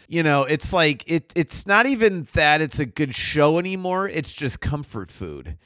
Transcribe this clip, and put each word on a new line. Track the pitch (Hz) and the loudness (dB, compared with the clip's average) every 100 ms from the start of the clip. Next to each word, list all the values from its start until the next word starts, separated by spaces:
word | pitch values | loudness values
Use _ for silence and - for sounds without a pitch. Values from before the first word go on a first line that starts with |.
| - | -6
you | 170 | 0
know, | 156 143 | 2 2
it's | 135 151 - | 2 -2 0
like, | 185 156 135 - | 2 2 0 -2
it, | 160 - 175 | -4 -2 -4
it's | 151 - 202 | -4 -4 2
not | 202 254 | 4 4
even | 247 220 180 - | 4 2 2 -4
that | 170 151 156 | 2 4 4
it's | 156 123 | 2 -4
a | 127 | -4
good | - 143 - | -2 -4 -4
show | - 151 147 165 | -2 2 4 4
anymore, | 185 190 180 185 196 | 0 -4 -2 -2 -2
it's | 165 139 | -4 -8
just | - 135 - | -6 -6 -4
comfort | - 147 147 110 92 | -4 -4 -6 -12 -12
food. | - 90 71 71 80 | -12 -12 -10 -12 -14